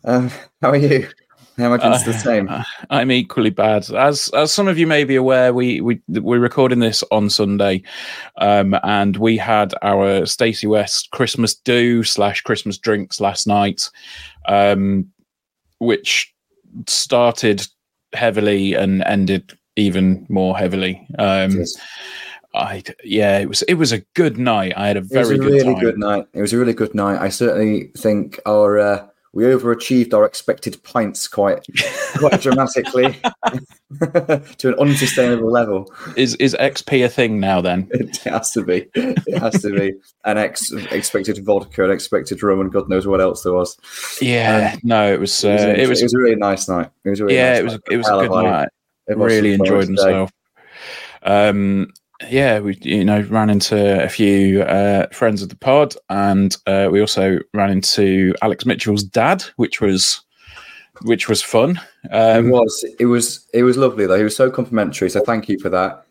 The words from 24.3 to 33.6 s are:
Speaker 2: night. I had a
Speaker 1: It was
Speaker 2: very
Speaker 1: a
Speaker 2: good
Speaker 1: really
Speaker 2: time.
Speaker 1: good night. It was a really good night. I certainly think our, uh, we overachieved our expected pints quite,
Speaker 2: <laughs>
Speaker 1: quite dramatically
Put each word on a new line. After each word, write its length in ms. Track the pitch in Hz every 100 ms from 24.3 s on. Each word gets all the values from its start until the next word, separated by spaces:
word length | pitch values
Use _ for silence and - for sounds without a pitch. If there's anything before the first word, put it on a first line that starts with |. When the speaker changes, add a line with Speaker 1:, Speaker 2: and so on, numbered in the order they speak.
| 110
Speaker 2:
night. 360 | 123 107 95 92
I 80 | 101
had 80 | 101
a 20 |
Speaker 1:
It 40 | 95
was 180 | 131 120
Speaker 2:
very 60 | 135
Speaker 1:
a 20 |
Speaker 2:
good 60 | 135
Speaker 1:
really 220 | 139 127
Speaker 2:
time. 60 | 120
Speaker 1:
good 140 | 117 110
night. 280 | 104 101 -
It 80 | -
was 120 | 101
a 60 | 117
really 140 | 123
good 200 | 113 107
night. 260 | 107 98 98
I 100 | 98
certainly 560 | - 120 104 110 107 - -
think 420 | 110 104 - - -
our, 320 | 104 104 104
uh, 300 | 104 98 - _ _
we 100 | -
overachieved 720 | 120 131 120 117 - 127 120
our 100 | 107
expected 580 | 107 - - - - - -
pints 420 | 120 104 - -
quite, 400 | - 101 - - - 554
Speaker 2:
<laughs> 260 | 539 554 -
Speaker 1:
quite 220 | 143 190
dramatically 800 | 135 131 127 131 123 127 131 139 - - 233 127